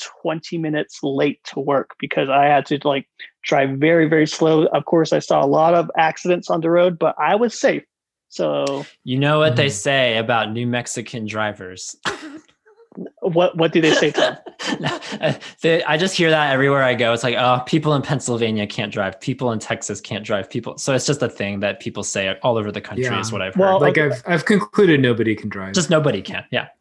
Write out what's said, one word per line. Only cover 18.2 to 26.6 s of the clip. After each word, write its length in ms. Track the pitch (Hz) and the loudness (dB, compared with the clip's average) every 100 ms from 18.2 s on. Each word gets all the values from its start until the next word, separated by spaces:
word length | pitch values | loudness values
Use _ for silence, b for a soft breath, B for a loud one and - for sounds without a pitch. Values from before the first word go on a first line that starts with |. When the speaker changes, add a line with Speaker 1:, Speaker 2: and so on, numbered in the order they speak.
| - 117 113 110 101 | -2 -2 0 -2 -4
Speaker 2:
can't 260 | - 101 | -4 -6
drive. 260 | 107 95 - | -4 -4 -4
People 320 | - 127 127 | -6 -4 -2
in 80 | 110 | -4
Texas 400 | - 113 - 101 | -4 -6 -6 -10
can't 240 | - 107 107 | -8 -10 -4
drive. 240 | 104 95 | -4 -4
People." 280 | 123 117 - | -8 -8 -8
So 160 | - | -2
it's 120 | 131 - | 0 0
just 160 | 143 | -2
a 60 | 120 | -2
thing 300 | - 101 101 | -4 -6 -4
that 200 | 101 95 | -4 -4
people 220 | - 107 | -8 -8
say 360 | 98 104 95 95 | -6 -4 -4 -2
all 140 | 131 113 | 0 0
over 140 | 104 | -2
the 80 | 101 | -6
country 220 | - 104 127 | -8 -6 -4
Speaker 3:
Yeah. 140 | 110 | -4
Speaker 2:
is 120 | 107 | -4
what 100 | 104 | -4
I've 140 | 95 185 | -2 2
Speaker 1:
Well, 160 | 190 | 4
Speaker 2:
heard. 80 | 190 | 4
Speaker 3:
Like, 160 | 147 160 | 4 4
Speaker 1:
okay. 180 | 151 127 | 2 -2
Speaker 3:
I've, 80 | - | -2
I've 200 | 170 - | -2 2
concluded 540 | 202 - - 196 147 | 2 2 4 6 6
nobody 340 | 127 113 110 107 | 4 2 0 -2
can 140 | 107 | -4
drive. 240 | 98 95 | -10 -6
Speaker 2:
Just 160 | 98 160 | -2 2
nobody 320 | 160 147 101 | 2 2 -2
can. 240 | - 92 - | -6 -12 -6
Yeah. 160 | 120 | -6